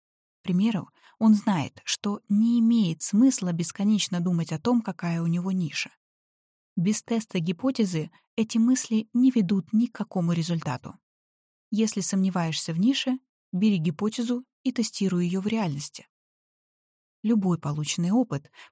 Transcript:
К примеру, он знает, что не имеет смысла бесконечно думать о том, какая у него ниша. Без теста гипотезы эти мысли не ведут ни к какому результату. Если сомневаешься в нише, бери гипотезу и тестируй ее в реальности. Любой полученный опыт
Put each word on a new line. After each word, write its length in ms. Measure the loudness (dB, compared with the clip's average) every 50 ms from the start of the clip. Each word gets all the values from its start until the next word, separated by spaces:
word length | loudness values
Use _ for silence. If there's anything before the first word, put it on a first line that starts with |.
| _ _ _ _ _ _ _ _
К 40 | -4
примеру, 460 | -2 0 2 2 2 0 -2 -4 -8 _ _ _ -20 _ 2
он 180 | 4 6 6
знает, 460 | 6 4 0 0 0 -2 -4 -8 -10 -8
что 360 | -6 -6 -4 -4 -4 -6 -6 -4 -2
не 300 | 0 2 2 4 4 4
имеет 440 | 4 4 4 4 4 2 0 -2 -4
смысла 480 | 0 4 4 6 6 4 2 0 -2
бесконечно 680 | -2 -2 -2 -4 -4 -2 0 2 2 2 0 -2 -2 -2
думать 320 | 0 0 0 0 0 -2
о 80 | -4 -4
том, 220 | 0 0 2 2
какая 400 | 0 -2 -6 -6 -4 -4 -2 -2
у 60 | 0 0
него 240 | -2 -2 -2 -2
ниша. 400 | -2 -2 -2 -4 -4 -6 -8 -10 -12 _ _ _ _ _ _ _ _ _ _ _ _ _ _ _ _
Без 280 | -2 0 0 0 0 -2
теста 360 | -2 -4 -4 -4 -4 -4 -4
гипотезы 680 | -2 -2 -4 -2 -2 -2 0 0 0 0 -2 -4 -6 -8 -10 _ _ _ _
эти 220 | -4 -2 0 2 2
мысли 500 | 4 4 4 2 0 0 -2 -2 -2 -2 0
не 160 | 2 4 4
ведут 420 | 4 4 2 2 2 0 0 0
ни 140 | 0 0 0
к 80 | 0 -2
какому 400 | -8 -10 -6 -4 -2 0 0 0
результату. 640 | 0 0 -2 -4 -4 -4 -6 -8 -8 -10 -14 -18 -18 _ _ _ _ _ _ _ _ _ _ _ _ _ _
Если 320 | -2 0 0 0 0 -2
сомневаешься 720 | -2 0 0 0 0 0 0 0 -2 -2 -2 -4 -4 -4 -2
в 60 | 0
нише, 400 | 2 2 2 0 -2 -4 -4 -6 -8 _ _ _ _ _
бери 260 | -2 0 2 2 2 2
гипотезу 680 | 0 -2 -2 -2 -2 -4 -2 -2 -4 -4 -4 -4 -6 _ _ _ -6
и 80 | -4
тестируй 540 | -2 -2 -2 -4 -2 -2 -2 0 0 0 0
ее 160 | -2 -2 -2
в 60 | -2 -2
реальности. 600 | -2 -2 -2 -2 -4 -6 -8 -10 -12 -16 -20 _ _ _ _ _ _ _ _ _ _ _ _ _ _ _ _ _ _ _ _ _ _ _ -2
Любой 340 | 0 2 2 2 2 0 0
полученный 520 | -2 -4 -6 -4 -4 -4 -4 -2 -2 0
опыт 400 | 2 2 0 0 -4 -8 -8 _ _ -20 -20 -16